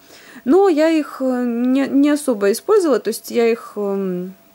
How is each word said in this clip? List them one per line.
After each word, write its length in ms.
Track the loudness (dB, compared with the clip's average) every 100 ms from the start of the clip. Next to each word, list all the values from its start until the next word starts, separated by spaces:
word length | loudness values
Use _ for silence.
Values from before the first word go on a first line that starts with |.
| -14 -20 -20 -8 2
Но 240 | 4 4
я 200 | 4 2
их, 280 | 0 -2 -4
э, 220 | -4 -2 -2
не, 420 | -2 0 0 0
не 220 | 2 2
особо 380 | 2 -2 0 0
использовала, 480 | 0 2 2 2 0
то 100 | -2
есть 220 | -8 -6
я 160 | 0 0
их, 220 | 0 -6 -8
эм, 580 | -4 -4 -4 -6 -8 -14 _